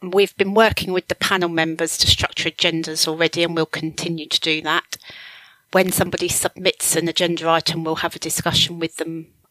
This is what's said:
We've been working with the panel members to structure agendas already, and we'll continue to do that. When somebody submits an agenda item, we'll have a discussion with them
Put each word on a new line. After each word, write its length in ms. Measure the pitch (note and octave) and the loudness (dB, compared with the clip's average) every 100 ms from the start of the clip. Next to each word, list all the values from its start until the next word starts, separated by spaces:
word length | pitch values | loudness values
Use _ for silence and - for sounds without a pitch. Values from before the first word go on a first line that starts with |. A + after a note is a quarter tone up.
We've 340 | F#3 G3 G3 - | 0 2 2 2
been 180 | F#3+ | 2
working 380 | G#3 A3 - - | 4 4 4 -2
with 160 | F#3 - | -2 -2
the 60 | |
panel 360 | - - F#3+ F3 | -4 0 0 0
members 480 | E3 D#3+ D#3+ E3 - | 0 0 0 -4 0
to 80 | - | 2
structure 440 | - - - E3+ | 4 2 -2 -4
agendas 560 | - F3 E3 D#3+ D#3 - | 0 0 0 -2 -2 -2
already, 360 | D#3+ E3 E3+ | 2 0 2
and 120 | E3+ | 0
we'll 120 | E3 D#3 | 0 -2
continue 600 | - D#3+ - E3+ E3 D3+ | -2 -6 -6 -6 -6 -4
to 140 | - | -2
do 220 | E3 D#3 | 0 -2
that. 340 | D#3 E3 - - - - - - - _ _ | 0 -2 -2 -14 -14 -20 -20 -20 -20 _ _
When 200 | F#3 F#3 | 2 2
somebody 360 | F3+ F#3 - F3 | 2 0 -2 -2
submits 680 | - F3+ - F#3 - - E3 | -2 -2 -2 -2 0 0 0
an 120 | E3 | 0
agenda 400 | - F3 E3 E3 | 0 0 0 2
item, 360 | E3 - D#3+ | 2 2 -4
we'll 120 | D#3+ D#3+ | -4 -2
have 200 | E3+ - | -4 -4
a 40 | |
discussion 580 | E3 - F3 - - E3+ | -6 -2 0 2 0 0
with 180 | E3 - | -6 -6
them 380 | D#3+ E3 D#3+ _ _ | -8 -8 -12 _ _